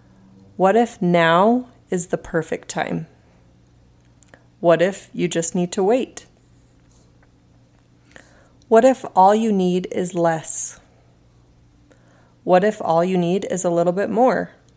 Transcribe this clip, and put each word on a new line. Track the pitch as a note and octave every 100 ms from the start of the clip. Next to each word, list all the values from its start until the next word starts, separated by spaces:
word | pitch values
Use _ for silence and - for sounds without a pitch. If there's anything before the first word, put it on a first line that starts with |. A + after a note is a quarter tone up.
| _ _ _ - - -
What | F#3 G#3+
if | A#3 -
now | F3+ F3 E3 E3+ G#3 B3 B3 _ -
is | F#3 F3+
the | E3+
perfect | - E3+ D#3 - -
time? | - D#3 E3+ D#3+ _ _ _ _ _ _ _ _ _ _ _ _ - _ _
What | E3+ E3
if | F3+ F#3+ -
you | - F3
just | E3 E3+ F#3
need | F3
to | G3
wait? | F#3+ B3+ - - - _ _ _ _ _ _ _ _ _ _ _ _ _ _ _ _ _ _ - - _ _ _ -
What | A3+ B3
if | B3+ - -
all | F#3+
you | G#3+ A3+
need | G3+ F#3 F3+ F3+
is | - F3+
less? | F3 E3+ D#3+ - - - - _ _ _ _ _ _ _ _ _ _ _ _ _ _ _ _
What | - F3+
if | G3+ G#3
all | - E3
you | F3+ F#3
need | E3+ F#3 -
is | F3+
a | F3+
little | E3+ E3+
bit | F3+ G3+
more, | G3 B3+ E3 F3 - _